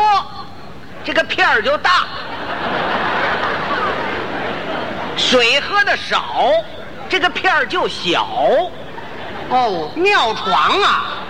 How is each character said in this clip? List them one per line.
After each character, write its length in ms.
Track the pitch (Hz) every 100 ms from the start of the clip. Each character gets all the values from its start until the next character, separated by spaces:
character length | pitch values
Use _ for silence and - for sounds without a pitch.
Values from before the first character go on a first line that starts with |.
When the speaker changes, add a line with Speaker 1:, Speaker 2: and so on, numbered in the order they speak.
| 427 392 - - - - - - - -
Speaker 1:
这 80 | -
个 100 | 262
片 240 | 302 - 349
儿 160 | 247
就 140 | 214 294
大； 140 | 370 359 - - - - - - - - - - - - - - - - - 1077 1077 - - - - - - - - - - - - -
水 440 | - 247 233 277
喝 220 | - 403
得 120 | 392 294
少， 540 | - 202 - 135 220 640 - - - - -
这 120 | 370
个 100 | 349
片 240 | - 370
儿 100 | 311
就 220 | 247 359 247
小。 400 | - 180 139 101 113 156 269 359 - - - - - - - -
Speaker 2:
哦， 420 | 254 240 175 151
尿 400 | - 392 392 240
床 480 | 196 190 170 165 330
啊！ 400 | 370 180 - -